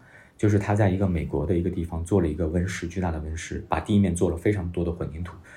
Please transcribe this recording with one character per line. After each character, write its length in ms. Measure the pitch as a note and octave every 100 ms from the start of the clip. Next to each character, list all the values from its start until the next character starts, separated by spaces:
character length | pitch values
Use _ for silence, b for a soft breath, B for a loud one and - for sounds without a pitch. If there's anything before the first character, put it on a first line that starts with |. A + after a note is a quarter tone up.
| B B B _
就 100 | G#2
是 120 | G#2
他 160 | G2+ G#2
在 160 | G2+
一 60 | F#2
个 80 | G2
美 180 | E2+ D2
国 180 | C#2+
的 140 | D2 F2
一 60 |
个 80 | F2+
地 120 | E2+
方 220 | E2 E2 E2
做 160 | G2+
了 60 | E2
一 80 | D2+
个 120 | D#2+
温 200 | F2 F2
室， 200 | - E2+
巨 140 | F#2+
大 80 | F2+
的 100 | D#2
温 140 | D#2 D#2+
室， 300 | - - -
把 120 | D#2
地 180 | - G2+
面 160 | F#2+
做 160 | E2+ -
了 80 | -
非 140 | G#2+
常 200 | G2+ F2
多 140 | F2 E2+
的 60 |
混 180 | D#2+ D2
凝 120 | D2+
土， 100 | F2 - B